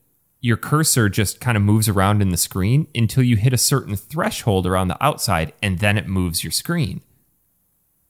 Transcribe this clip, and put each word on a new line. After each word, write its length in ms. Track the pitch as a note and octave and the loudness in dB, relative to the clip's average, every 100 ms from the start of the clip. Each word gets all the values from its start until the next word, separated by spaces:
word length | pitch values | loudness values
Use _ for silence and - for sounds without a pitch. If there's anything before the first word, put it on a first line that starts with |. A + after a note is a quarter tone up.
| _ _ _ _ | _ _ _ _
your 140 | A#2+ A2 | -2 -2
cursor 500 | - D3+ D#3 B2 G#2 | 0 0 2 2 2
just 320 | G2+ G2 - | 2 -2 -2
kind 160 | B2 G#2+ | -2 2
of 60 | |
moves 260 | G2+ G#2+ G#2+ | 2 2 2
around 320 | F#2+ F#2+ G#2 | 2 2 2
in 60 | G2 | 2
the 60 | F2 | 0
screen 500 | - G2 G2 C#3 D#3+ | -2 -2 0 0 0
until 280 | A#2 A2 C3+ | -2 0 2
you 140 | B2 G#2+ | 2 2
hit 160 | B2+ | 2
a 40 | B2 | 0
certain 380 | - C#3 - G2+ | 0 0 -2 -10
threshold 720 | - D#3 A3+ - A#2+ F#2+ F2+ | -8 -4 -4 -2 0 0 0
around 220 | F#2 F#2 | 0 -2
the 140 | - | 0
outside, 480 | D3+ - - E2 D#2+ - | -2 -2 -2 -2 -2 -4
and 160 | G#2 E2+ | -4 0
then 160 | G#2 G#2 | 0 0
it 80 | E2+ | -2
moves 340 | F#2+ F2+ E2 | -2 -2 -4
your 60 | E2 | -6
screen. 500 | - - E3+ A2 - _ _ _ _ _ _ _ _ _ _ | -6 -4 -4 -4 -6 _ _ _ _ _ _ _ _ _ _